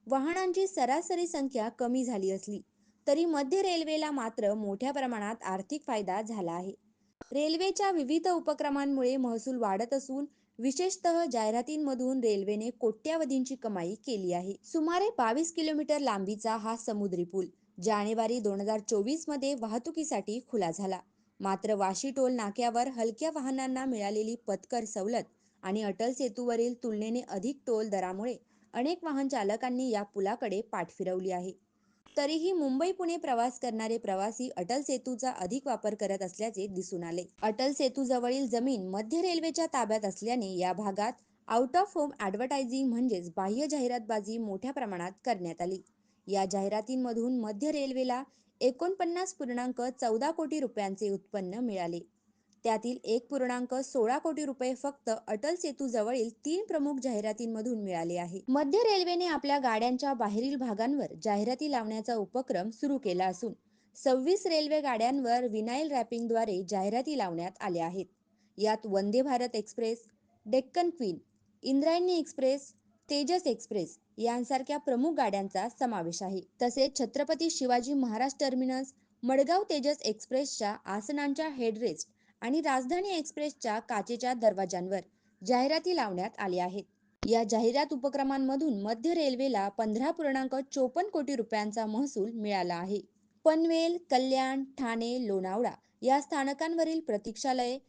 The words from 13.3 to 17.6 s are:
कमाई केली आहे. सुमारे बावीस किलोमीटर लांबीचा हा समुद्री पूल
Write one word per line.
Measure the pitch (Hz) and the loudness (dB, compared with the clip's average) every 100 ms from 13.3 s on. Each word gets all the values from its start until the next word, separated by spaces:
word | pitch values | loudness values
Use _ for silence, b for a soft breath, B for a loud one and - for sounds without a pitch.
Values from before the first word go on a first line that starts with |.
| 262 254 | 0 0
कमाई | 269 226 190 170 | -4 -4 -2 -4
केली | 208 - 220 180 | -6 -4 -2 0
आहे. | 175 185 196 | -2 -2 -8
सुमारे | - 330 311 349 415 453 | -4 0 2 2 2 2
बावीस | 226 240 330 | 2 2 0
किलोमीटर | - 311 302 302 294 | -2 0 0 0 0
लांबीचा | 269 202 190 214 226 220 | 2 0 -2 -2 -2 -2
हा | 214 226 | -2 -4
समुद्री | - 214 202 175 | -4 -2 -2 -2
पूल | 175 190 175 - | -2 -2 -4 -8